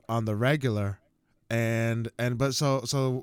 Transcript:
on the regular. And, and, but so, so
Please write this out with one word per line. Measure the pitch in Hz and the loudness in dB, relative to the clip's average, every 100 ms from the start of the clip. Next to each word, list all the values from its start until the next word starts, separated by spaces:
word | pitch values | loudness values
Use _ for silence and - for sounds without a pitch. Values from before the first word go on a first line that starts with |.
| - | -2
on | 113 110 | -2 0
the | 104 | 0
regular. | 127 151 131 104 101 98 _ _ _ _ _ | 2 2 0 0 -2 -4 _ _ _ _ _
And, | 117 113 113 113 113 113 - | -2 0 0 0 0 -4 -4
and, | 120 120 | -2 0
but | 139 127 | 0 2
so, | 147 135 123 | 2 0 0
so | 139 131 127 | 0 0 -2